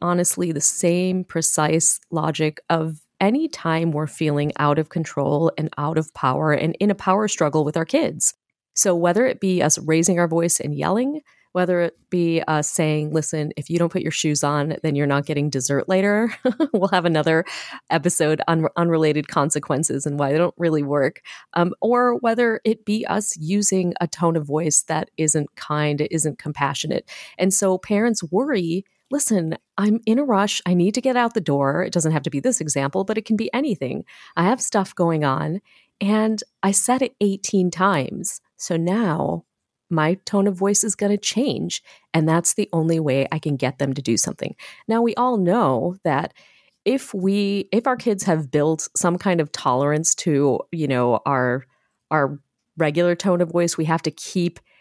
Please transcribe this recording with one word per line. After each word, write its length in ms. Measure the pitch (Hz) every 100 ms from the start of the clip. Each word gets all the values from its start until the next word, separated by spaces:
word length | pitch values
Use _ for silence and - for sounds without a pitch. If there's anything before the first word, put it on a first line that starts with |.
honestly 500 | 175 175 180 - 180
the 80 | 151
same 640 | - - 175 175 185 185
precise 760 | 180 165 156 - 151 160 - - -
logic 500 | 165 156 151 156 151 -
of 320 | 165 160 156 _ _
any 300 | 196 262 320
time 440 | - 165 160 170
we're 140 | 151 156
feeling 460 | - 156 147 147 -
out 200 | 147 147
of 120 | 156
control 600 | 170 - - 143 147 165 -
and 140 | 156 -
out 180 | 147 160
of 160 | 160
power 400 | - 135 135 156
and 240 | 147 160 -
in 100 | 208
a 40 |
power 340 | 196 190 190 214
struggle 360 | - 147 156
with 120 | 151 160
our 100 | 165
kids. 480 | 302 311 156 - - _ _ _
So 200 | - 202
whether 320 | 175 175 180 254
it 140 | -
be 220 | 190 180
us 160 | 151 -
raising 400 | 147 160 170 175
our 100 | 170
voice 320 | 165 170 -
and 140 | 147
yelling, 480 | 147 151 208 262 302 - _ _
whether 280 | 185 180 180
it 160 | 170 - _
be 320 | 180 170 165
us 260 | - 151 151
saying, 420 | - 156 151 151
"Listen, 360 | 156 151 156 151 -
if 140 | -
you 80 | 165
don't 120 | 170
put 120 | 185
your 80 | -
shoes 320 | - 160 147
on, 320 | 147 147 147 -
then 120 | 160
you're 120 | 143 143
not 180 | 139
getting 240 | 139 147 147
dessert 400 | 135 123 139 -
later." 420 | 185 202 208 226 -
<laughs> 260 | 254 - 294
We'll 140 | 208 190
have 180 | 185 170
another 400 | 160 160 160 - - - - -
episode 540 | 165 165 - 156 156 -
on 220 | 165 160 -
unrelated 520 | 170 160 156 151 147
consequences 760 | 160 143 147 - 143 165 139
and 140 | 143 143
why 140 | 139
they 40 | 151
don't 160 | 175 -
really 240 | 170 156
work. 400 | 143 147 135 - - - -
Um, 180 | 170 175 -
or 360 | 226 240 247 240
whether 420 | 240 226 233 220 220
it 180 | 220
be 220 | - 214 -
us 280 | 190 - 165
using 560 | 151 202 202 190 180 -
a 40 | 170
tone 300 | - 170 165
of 80 | 143
voice 360 | 151 165 -
that 280 | - 160 - -
isn't 380 | 156 156 147 -
kind, 500 | - 151 151 147 151
isn't 280 | 160 151 135
compassionate. 720 | 151 147 139 143 156 - - - - -
And 160 | 190
so 240 | 190 196 185
parents 440 | - 208 233 214 156
worry, 540 | 185 277 226 170 175 - _ _
"Listen, 460 | 285 - 208 160 160 - -
I'm 220 | 208 226
in 140 | 220 233
a 60 |
rush. 360 | 285 202 208 - -
I 80 |
need 180 | 180 180 233
to 40 |
get 160 | 262 247
out 160 | 233
the 80 | 226
door." 420 | 151 139 135 156
It 120 | 185
doesn't 180 | 175 156
have 120 | 156
to 60 | 139
be 100 | 143
this 200 | 240 -
example, 440 | 156 143 139 190
but 120 | 190 220
it 80 |
can 120 | - 214
be 120 | 226
anything. 500 | 240 294 180 131 - - - - -
"I 80 |
have 160 | 180 254
stuff 340 | - 214 190
going 300 | - 170 160
on, 380 | 147 147 151 185 - _ _ _
and 400 | 196 214 220 220 - _
I 100 | 196
said 280 | 196 - 262
it 160 | 269 -
eighteen 480 | 208 196 - 196 180
times. 720 | 165 190 165 131 - 170 - - _
So 180 | - 165
now 680 | 170 208 208 151 147 165 - _ _ _ _
my 260 | 165 156 190
tone 240 | - 202 196
of 80 | 185
voice 260 | 196 202
is 140 | 220 -
gonna 200 | 202 208
change, 640 | - 214 269 139 170 - - - _
and 160 | 160 156
that's 260 | 165 170
the 140 | - 202
only 260 | 165 160 165
way 300 | 151 135 135
I 80 | 151
can 160 | 151 139
get 220 | 127 -
them 140 | 139
to 80 | 135
do 140 | 127 113
something." 400 | - - - - - - -
Now, 120 | 226
we 140 | 233
all 220 | - 254 226
know 580 | 175 226 160 123 175 190
that 300 | 165 139 160 - - _ _ _
if 280 | 202 262 -
we, 540 | 196 190 202 202 202 185
if 140 | 208 262
our 100 | 247
kids 280 | 240 196
have 260 | 196 160 147
built 380 | 147 147 160 - -
some 200 | 180 175
kind 220 | 202 170
of 120 | 151
tolerance 600 | - 139 127 143 151 160
to, 460 | - 180 143 143 123 -
you 160 | 170 143
know, 320 | 127 123 113 -
our, 400 | 135 127 127 - _ _ _ _
our 280 | 156 139 143 - _ _ -
regular 380 | 160 151 175
tone 260 | 175 196 175
of 100 | 170
voice, 260 | 170 175 -
we 80 |
have 180 | 160 160
to 80 | 156
keep 480 | - - 185 170 - _ _